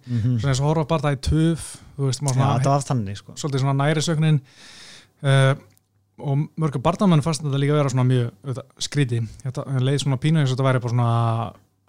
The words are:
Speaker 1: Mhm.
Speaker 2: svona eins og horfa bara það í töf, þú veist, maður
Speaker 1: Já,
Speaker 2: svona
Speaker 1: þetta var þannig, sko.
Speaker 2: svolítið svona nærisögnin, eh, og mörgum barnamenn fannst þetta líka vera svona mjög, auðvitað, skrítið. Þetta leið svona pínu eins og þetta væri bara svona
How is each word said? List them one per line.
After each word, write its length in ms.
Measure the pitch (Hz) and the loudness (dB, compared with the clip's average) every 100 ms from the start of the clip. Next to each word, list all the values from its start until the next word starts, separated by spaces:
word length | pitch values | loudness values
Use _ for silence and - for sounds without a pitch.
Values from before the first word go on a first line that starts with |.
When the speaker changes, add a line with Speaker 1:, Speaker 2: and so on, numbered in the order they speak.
| - | -4
Speaker 1:
Mhm. 320 | 120 113 120 | -2 0 0
Speaker 2:
svona 140 | 139 | 0
eins 80 | 127 | 0
og 80 | 143 | 0
horfa 180 | 160 151 | 0 0
bara 140 | 165 | 0
það 140 | 147 139 | 0 -2
í 40 | |
töf, 440 | - 147 160 165 - - - - | 0 2 2 0 -6 -18 -18 -6
þú 80 | 139 | -4
veist, 160 | 131 | -2
maður 140 | 143 127 | 0 2
Speaker 1:
Já, 40 | |
Speaker 2:
svona 160 | 135 139 | 2 2
Speaker 1:
þetta 100 | 139 | 2
var 140 | 143 131 | 0 0
þannig, 300 | 131 98 101 | -2 -4 -8
sko. 160 | - | -14
Speaker 2:
svolítið 280 | - 156 139 | -10 -4 -2
svona 200 | 139 139 | 0 0
nærisögnin, 580 | 143 156 147 156 160 151 - - - - - - - _ | 0 0 0 0 2 2 0 -14 -20 -20 -20 -20 -20 _
eh, 320 | 143 135 135 139 - _ _ _ _ - | 2 4 4 2 -6 _ _ _ _ -10
og 200 | 147 139 156 - | -4 -2 -2 -4
mörgum 260 | 160 131 | -4 -2
barnamenn 400 | 147 175 202 160 | -2 2 4 4
fannst 200 | 160 147 | 2 -2
þetta 160 | 151 135 | -2 -2
líka 120 | 143 | 2
vera 140 | 151 139 | 2 2
svona 160 | 127 127 | 2 2
mjög, 220 | 127 117 - | 2 0 -6
auðvitað, 200 | 139 123 - - | -10 -10 -12 -10
skrítið. 500 | - 147 135 117 113 - | -4 -2 0 -2 -6 -8
Þetta 200 | 131 127 - 135 | -10 -8 -4 -2
leið 160 | 127 143 | 0 0
svona 180 | 139 127 | 0 -2
pínu 200 | 151 160 | 0 2
eins 100 | 135 | 2
og 40 | 127 | 0
þetta 120 | 135 | 2
væri 100 | 131 | 0
bara 140 | 117 | 0
svona 580 | 120 117 117 117 113 113 - _ _ | 0 2 2 0 -2 -6 -12 _ _